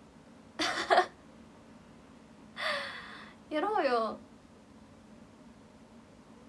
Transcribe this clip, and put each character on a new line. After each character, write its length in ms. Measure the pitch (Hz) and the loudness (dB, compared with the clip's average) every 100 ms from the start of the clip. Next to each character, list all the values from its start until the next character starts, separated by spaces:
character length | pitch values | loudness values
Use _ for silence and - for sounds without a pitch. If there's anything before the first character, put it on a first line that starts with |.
| - - - - - - | -20 -20 -20 -20 -14 -4
<laughs> 3000 | - - - - - - - - - - - - - - - - - - - - - 571 - - - - - - - | -2 -2 4 4 4 -4 -20 -20 -20 -20 -20 -20 -20 -20 -20 -20 -20 -20 -18 -6 -4 -2 -4 -10 -14 -16 -18 -20 -4
や 140 | 302 | 0
ろ 200 | 392 427 | 2 2
う 40 | 277 | 4
よ。 320 | 240 214 214 - - - - - - - - - - - - - - - - - - - - - - | 2 0 -4 -14 -20 -20 -20 -20 -20 -20 -20 -20 -20 -20 -20 -20 -20 -20 -20 -20 -20 -20 -20 -20 -20